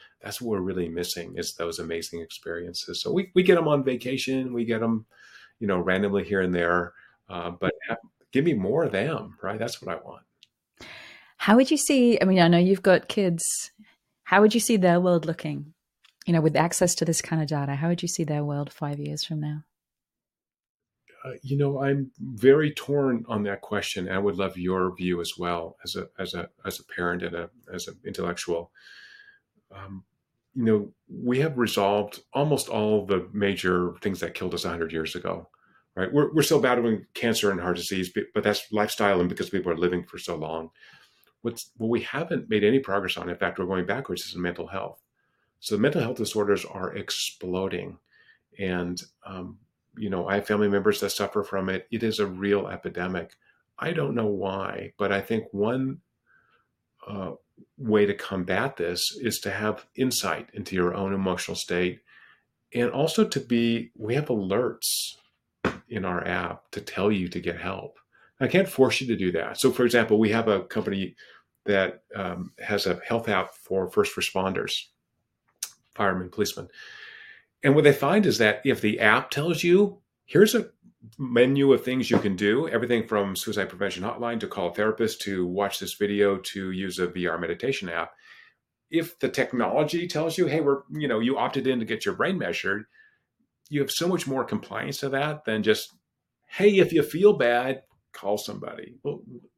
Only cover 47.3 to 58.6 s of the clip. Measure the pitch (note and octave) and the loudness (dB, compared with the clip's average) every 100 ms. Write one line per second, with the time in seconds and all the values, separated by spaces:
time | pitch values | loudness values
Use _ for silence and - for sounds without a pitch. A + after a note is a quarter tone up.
47.3 | - F#2 F#2 F#2+ F2+ F#2 F2 _ _ _ | -8 -6 -4 -4 -6 -8 -14 _ _ _
48.3 | _ _ - F#2+ F2+ F2 F2+ - _ G2 | _ _ -8 -4 -2 -4 -6 -12 _ -16
49.3 | F#2+ F2 - _ _ _ - G#2+ F#2+ F2+ | -12 -14 -16 _ _ _ -8 -4 -2 0
50.3 | G2+ G2+ G#2 G#2 G2 F#2+ - G2+ - G2+ | 0 0 2 2 2 2 2 0 -2 -2
51.3 | G#2+ G2 G2 F#2+ F#2+ - A2 A2+ G#2 G2+ | -2 -4 -4 -4 -4 -6 -4 -2 0 -2
52.3 | F#2 G2+ G2+ G2 F#2 - F2+ F2+ F2+ E2 | -2 2 2 0 -8 -8 -6 -4 -4 -8
53.3 | _ _ _ _ - D#3+ E3+ C#3 A#2 G#2+ | _ _ _ _ -8 -4 -2 -2 -2 -2
54.3 | G2 F#2+ F#2+ F#2+ G2 G#2 - G2 G2 - | -2 -4 -4 -6 -8 -10 -4 0 0 0
55.3 | A2+ - G2 G#2+ C3 C3 - _ _ _ | -2 -2 -2 0 0 -2 -6 _ _ _
56.3 | _ _ _ _ _ _ _ - G2+ F2+ | _ _ _ _ _ _ _ -12 -10 -10
57.3 | - _ _ - - A#2 G#2+ G2+ G2+ - | -12 _ _ -20 -8 2 4 4 0 -6
58.3 | F#2+ F2+ F#2+ | -6 -2 -2